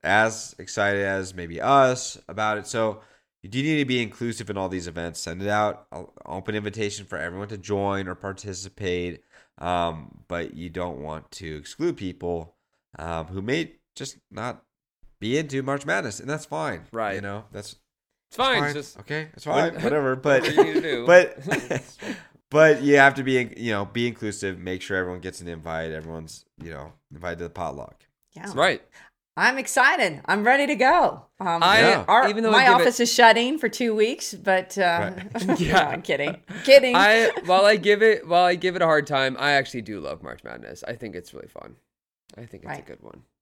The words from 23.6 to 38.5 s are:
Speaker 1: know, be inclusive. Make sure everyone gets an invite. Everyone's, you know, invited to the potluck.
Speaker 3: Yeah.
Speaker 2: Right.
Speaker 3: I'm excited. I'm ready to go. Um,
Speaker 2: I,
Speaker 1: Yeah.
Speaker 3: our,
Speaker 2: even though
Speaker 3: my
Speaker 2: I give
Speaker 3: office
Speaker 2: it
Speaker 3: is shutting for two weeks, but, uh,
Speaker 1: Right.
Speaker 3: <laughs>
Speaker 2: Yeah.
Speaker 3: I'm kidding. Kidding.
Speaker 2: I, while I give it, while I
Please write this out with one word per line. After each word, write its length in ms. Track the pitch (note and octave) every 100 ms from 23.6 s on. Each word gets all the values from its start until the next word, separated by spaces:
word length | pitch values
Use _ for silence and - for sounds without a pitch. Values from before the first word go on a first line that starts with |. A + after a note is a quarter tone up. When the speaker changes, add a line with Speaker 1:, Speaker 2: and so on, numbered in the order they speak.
| A#2
Speaker 1:
know, 120 | G2+
be 220 | G2+ A#2 A#2+
inclusive. 520 | G#2+ A2 G2 G2 F2+
Make 240 | F2+ F#2
sure 140 | - F#2+
everyone 240 | F#2 F2+
gets 200 | F#2 F2+
an 80 | F2
invite. 440 | E2 D#2+ D#2+ E2
Everyone's, 520 | D#2 D#2+ E2 D#2+ - _ _
you 80 | D#2+
know, 220 | D2+ D2 _ _
invited 260 | C#2+ F2 E2
to 60 |
the 60 | E2+
potluck. 540 | E2+ E2 C#2+ - _ _ _ _
Speaker 3:
Yeah. 180 | - F#3
Speaker 2:
Right. 280 | F3+ F3+ C3+ _ - - _ _ -
Speaker 3:
I'm 200 | G#3 C4+
excited. 640 | - - C4 E4+ G#3 D3 -
I'm 160 | F#3+
ready 220 | G#3+ C#4 C#4+
to 80 |
go. 480 | A#3+ B3+ F4 B3+ - _ _
Um, 240 | F#3+ E3+
Speaker 2:
I, 180 | E3+ G#3+
Speaker 1:
Yeah. 240 | - - F#2+
Speaker 3:
our, 200 | A3+ B3+
Speaker 2:
even 140 | G#3
though 80 | A3+
Speaker 3:
my 80 | A3
Speaker 2:
I 60 |
give 100 | C4
Speaker 3:
office 240 | A#3+ B3 A#3+
Speaker 2:
it 60 |
Speaker 3:
is 80 | A#3+
shutting 420 | - A#3 A3+ B3 D#4
for 100 | A#3
two 260 | - A#3+
weeks, 400 | G#3+ G#3+ C#4+ -
but, 420 | G3 G3+ F#3 F#3 G3
uh, 360 | F3+ E3+ F#3 F3+ F#3 A#3 F#3
Speaker 1:
Right. 140 | -
Speaker 3:
<laughs> 0 |
Speaker 2:
Yeah. 280 | E3+ F#3 D3
Speaker 3:
I'm 140 | E3+
kidding. 380 | - C#3+ C#3+ - _ G3+
Kidding. 320 | - C#4 B3+ A#3+
Speaker 2:
I, 340 | G3+ A3+ A3+ -
while 200 | F3 F#3
I 120 | G3+ G#3+
give 260 | F#3 G#3
it, 240 | A3 G#3+ D#3+
while 180 | F3
I 120 | F3+